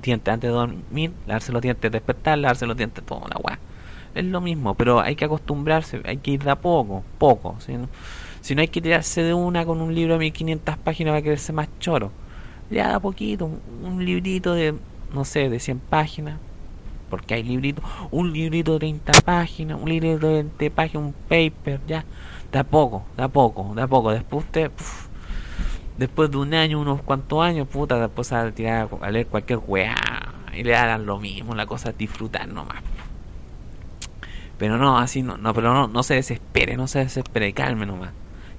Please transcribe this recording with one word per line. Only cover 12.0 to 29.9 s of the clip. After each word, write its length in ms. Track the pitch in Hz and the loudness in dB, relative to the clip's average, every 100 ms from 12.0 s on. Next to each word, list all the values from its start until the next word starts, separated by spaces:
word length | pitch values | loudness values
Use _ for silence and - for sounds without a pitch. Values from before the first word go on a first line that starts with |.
| 98 - - - - - - | 0 -6 -14 -14 -14 -14 -4
Ya 200 | 214 202 | 0 2
de 40 | |
a 60 | 202 | 2
poquito, 460 | 196 196 214 208 165 | 0 -4 -4 -2 -4
un, 160 | 156 - - | -6 -10 -10
un 220 | 180 185 180 | -6 -2 0
librito 480 | 180 185 185 180 | 0 0 0 2
de, 220 | 170 156 151 - - - | 2 2 0 -8 -12 -6
no 120 | 139 135 | -4 -2
sé, 240 | 151 135 | 0 2
de 100 | 117 | 0
cien 200 | - 131 | -2 -6
páginas, 580 | - 156 156 - 151 151 - - - - - - - | 0 0 0 -4 -8 -8 -10 -12 -12 -12 -10 -12 -8
porque 240 | - - | -8 -2
hay 100 | 117 | -2
libritos, 400 | 113 127 139 143 - - - | 0 0 0 -2 -6 -8 -2
un 200 | 147 175 | 0 0
librito 420 | 156 160 165 165 | 0 0 2 2
de 60 | 156 | 2
treinta 340 | 156 151 - - - | 0 -2 6 6 8
páginas, 540 | 175 170 - 156 156 | 4 2 -4 -6 -4
un 80 | 151 | 0
librito 380 | 165 160 156 156 | 2 2 4 4
de 60 | |
veinte 360 | 156 151 - 151 | 4 2 -2 0
páginas, 360 | 156 160 151 147 | 0 0 -2 -4
un 80 | |
paper, 680 | - - 165 160 - - 135 143 | -6 2 4 4 0 -4 -4 -4
ya, 180 | 160 - - - - - | -4 -6 -12 -12 -12 -2
de 80 | 135 | 0
a 40 | |
poco, 400 | 139 156 131 101 - - | 6 6 6 2 -6 -2
de 60 | |
a 40 | 127 | 2
poco, 440 | 139 120 95 98 | 6 6 4 -4
de 80 | 107 | -2
a 60 | 131 | 4
poco. 240 | 131 110 | 4 6
Después 340 | 110 - 139 160 | 2 0 -4 0
usted, 240 | 160 151 | 0 0
puf, 380 | - - - - - - - - - - - - - | -4 -10 -10 -10 -10 -6 -6 -4 -2 -2 -2 -6 -2
después 320 | 127 - 156 | 0 2 2
de 80 | 135 | 2
un 160 | 139 | 2
año, 260 | 160 160 151 | 4 4 2
unos 220 | 147 139 | 2 0
cuantos 420 | - 135 - 151 | 0 0 2 2
años, 240 | 170 165 135 | 4 2 -2
puta, 320 | 139 143 123 | -2 2 2
después 320 | 113 - 120 | 2 -2 -2
a 200 | 120 113 | 0 0
tirar 380 | 107 113 113 107 - | -2 0 0 -2 -4
a 80 | 98 | -2
leer 180 | 113 117 | -2 0
cualquier 320 | 107 - 120 - | -2 0 -2 2
weá, 300 | 95 104 | 2 2